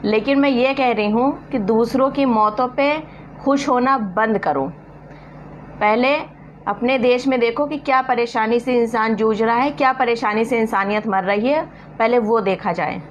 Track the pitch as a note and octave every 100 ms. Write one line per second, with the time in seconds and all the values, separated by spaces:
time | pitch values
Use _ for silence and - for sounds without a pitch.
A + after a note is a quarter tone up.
0 | G#3 G#3+ G#3+ C#4 C#4 A#3+ C4 C#4 B3+ G#3+
1 | G#3 A3 C4+ D#4 - C4 G3 A3+ A#3 B3+
2 | C4+ C#4 C4+ A3 G#3+ G#3+ B3 B3+ C#4 D4+
3 | - - - - C4+ C#4 C#4 B3 B3+ C4+
4 | G#3 F3+ A3 G3+ F#3 C#3 C3+ - - -
5 | - - - - - - - - G#3 A3
6 | B3+ D4 - - - - - G3+ A#3+ C4
7 | B3 B3 C4+ B3+ A#3 A#3 D4 D4+ D4 C4
8 | C4 A#3+ A#3 A#3 A3 A#3+ B3 B3 A3+ A3+
9 | A3 G#3+ A3 G#3 A3+ A#3 C#4+ C#4+ C4 C4
10 | A#3+ A#3 A3+ G#3+ A3+ A#3 A3 G#3 G3 G#3
11 | G#3+ F#3+ F#3 G3+ A#3+ D4+ E4 - - -
12 | A3+ A#3+ G#3+ A#3 G3 F3+ G#3 E3+ D3 B2
13 | -